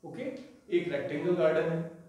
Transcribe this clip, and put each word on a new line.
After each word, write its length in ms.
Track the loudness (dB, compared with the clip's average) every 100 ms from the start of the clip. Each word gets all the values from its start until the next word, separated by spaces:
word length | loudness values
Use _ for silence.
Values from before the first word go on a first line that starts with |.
ओके, 200 | -14 -8 -8 -8 -14 -20 0
एक 180 | 0 2
रेक्टेंगल 420 | -2 -2 -2 0
गार्डन 340 | 4 4 4 2
है 200 | 0 -4 -10